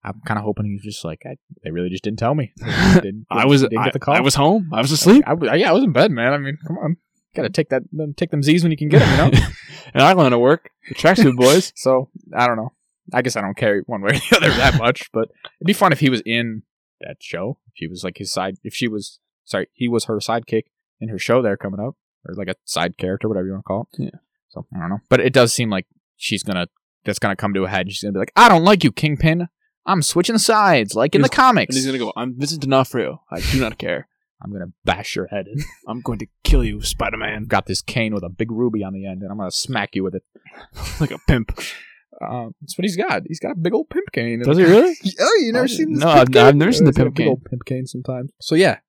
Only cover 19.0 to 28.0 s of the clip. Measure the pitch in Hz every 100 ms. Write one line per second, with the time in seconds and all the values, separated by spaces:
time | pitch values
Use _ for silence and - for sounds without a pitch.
19 | 98 _ _ _ _ 101 90 _ 123 117
20 | - 107 - 117 113 113 - _ _ _
21 | 110 98 - 120 117 98 101 98 113 -
22 | _ _ - 92 92 92 - - 85 -
23 | 90 98 110 104 92 95 - 98 117 -
24 | 135 - _ _ _ - - - 82 104
25 | _ 127 - 131 117 - 117 98 - _
26 | _ _ - 101 - 92 87 _ _ _
27 | - 101 104 98 104 98 92 98 90 101